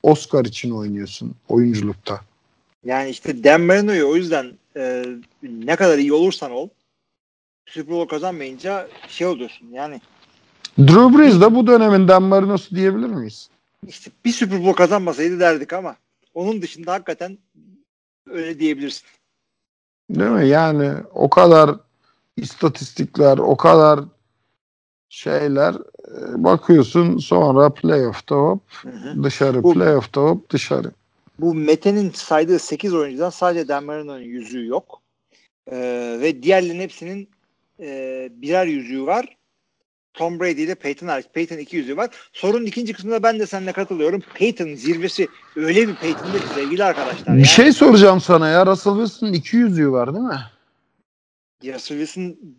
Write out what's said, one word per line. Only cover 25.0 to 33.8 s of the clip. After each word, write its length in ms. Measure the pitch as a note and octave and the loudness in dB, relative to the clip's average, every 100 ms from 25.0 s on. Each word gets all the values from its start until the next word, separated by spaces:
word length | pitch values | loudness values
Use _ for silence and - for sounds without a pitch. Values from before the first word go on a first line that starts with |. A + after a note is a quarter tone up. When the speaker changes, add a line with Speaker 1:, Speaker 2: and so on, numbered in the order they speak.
| _ | _
Speaker 1:
şeyler, 640 | - D#3 D3 D3 C#3 D#3+ | -12 -6 -2 -2 0 0
e, 720 | - - - - - - - | -2 -12 -20 -20 -16 -10 -2
bakıyorsun 720 | E2 E3+ - E3 A#2 E3+ F3 F3+ | 2 2 4 4 6 2 0 -2
sonra 520 | - F3 D3+ C3+ D3 | 0 2 4 4 4
playoff'ta 640 | C#3+ E3 D3+ B2 G#2+ - D3 | 2 0 0 -2 -6 -4 -2
hop 260 | D3+ G3 - - | 0 -2 -8 -20
Speaker 2:
Hı 80 | - | -20
hı. 340 | A3 C#3+ C#3 | -18 -12 -6
Speaker 1:
dışarı, 400 | C#3 - C#3 B2+ | -6 -2 0 2
Speaker 2:
Bu, 100 | E3+ | 2
Speaker 1:
playoff'ta 480 | F3+ E3+ C#3+ A2+ C#3 | 2 2 2 -2 -2
hop 280 | D3 F3+ - | 0 0 -4
dışarı. 420 | C#3 - C3+ - - _ _ _ - | -8 -4 -6 -6 -14 _ _ _ -6
Speaker 2:
bu 160 | E3+ D#3 | -4 -2
Mete'nin 560 | D3+ D#3 G3+ G#3 F#3+ | 0 0 0 -2 -4
saydığı 480 | - - D#3 E3 E3+ | -8 -2 -2 0 -2
sekiz 340 | - - G#3 | -4 -8 -4
oyuncudan 360 | E3+ C#3+ C3 F3 | -4 -4 -6 -8
sadece 380 | - F3+ E3+ C#3 | -4 -4 -4 -6
Dan 160 | C#3+ | -8